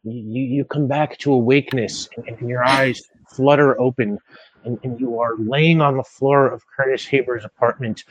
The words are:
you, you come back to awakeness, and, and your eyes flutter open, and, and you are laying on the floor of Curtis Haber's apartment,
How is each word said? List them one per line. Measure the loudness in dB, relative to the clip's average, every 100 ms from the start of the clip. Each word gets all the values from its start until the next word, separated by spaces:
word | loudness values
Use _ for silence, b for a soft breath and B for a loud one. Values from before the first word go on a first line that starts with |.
you, | -14 -12 -8 -6
you | -4 -4 -4
come | -2 -2
back | 0 -2 -4
to | 0
awakeness, | 2 4 2 2 -2 -4 -6 -12 -14
and, | -14 -10
and | -6
your | 0
eyes | 2 2 2 -2 -10 _ _
flutter | 0 4 6 4 4
open, | 0 0 -4 -4 b b b b
and, | -10 -8
and | -8 -6
you | -6 -2
are | -4 -2
laying | -4 0 2 4
on | 2 0
the |
floor | -6 -4 2 4 4
of | 0 _
Curtis | -4 -2 -2 -2
Haber's | -2 -2 -6
apartment, | -8 -2 0 0 -6 -8 -12